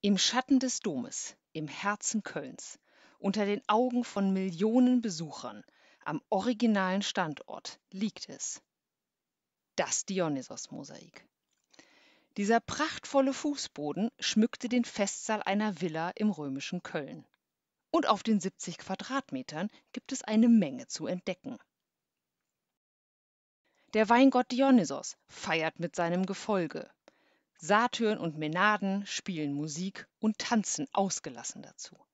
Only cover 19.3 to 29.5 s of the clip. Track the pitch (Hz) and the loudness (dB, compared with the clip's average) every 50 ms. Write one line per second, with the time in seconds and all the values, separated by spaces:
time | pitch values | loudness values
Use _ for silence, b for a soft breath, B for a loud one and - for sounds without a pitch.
19.3 | - 131 127 - 151 151 185 214 b b b b - 240 _ - 269 - - - | -8 -8 -8 -8 -6 -6 -6 -6 b b b b -14 -14 _ -8 -10 -8 -6 0
20.3 | 214 220 233 240 233 220 185 143 131 127 135 _ - - 160 - 185 180 _ - | 4 4 6 8 8 6 6 2 -2 -8 -12 _ -10 -8 -4 -4 -6 -4 _ -6
21.3 | 180 _ - 269 247 - _ _ _ _ _ _ _ _ _ _ _ _ _ _ | -8 _ -10 -14 -14 -14 _ _ _ _ _ _ _ _ _ _ _ _ _ _
22.3 | _ _ _ _ _ _ _ _ _ _ _ _ _ _ _ _ _ _ _ _ | _ _ _ _ _ _ _ _ _ _ _ _ _ _ _ _ _ _ _ _
23.3 | _ _ _ _ _ _ _ _ _ _ _ _ - 214 220 196 233 240 269 269 | _ _ _ _ _ _ _ _ _ _ _ _ 2 2 6 6 8 8 8 8
24.3 | 262 247 247 _ 247 240 269 269 262 233 175 - 139 - - - - _ _ _ | 8 6 2 _ 2 2 6 8 8 8 6 4 -2 -6 -8 -10 -14 _ _ _
25.3 | - - - 208 160 165 156 160 - - 170 175 _ - 175 170 175 185 190 180 | -16 -10 -4 -2 0 0 0 -2 -2 -4 -6 -4 _ -2 0 0 0 0 -2 -2
26.3 | 202 - - - 208 190 170 151 - - - - _ _ _ b b b b b | -4 -6 -2 0 0 0 0 -2 -4 -10 -12 -12 _ _ _ b b b b b
27.3 | b b b b b _ - 156 202 214 240 247 - - 233 214 208 - - 165 | b b b b b _ 0 2 4 4 4 2 0 0 0 0 0 0 -2 -4
28.3 | 147 156 156 151 156 175 196 214 214 202 202 196 196 202 202 - - - - - | -4 -2 -4 -2 0 2 4 4 4 2 0 -2 -2 -2 -4 -6 -8 -8 -6 -6
29.3 | 185 156 151 143 | -4 -4 -2 -2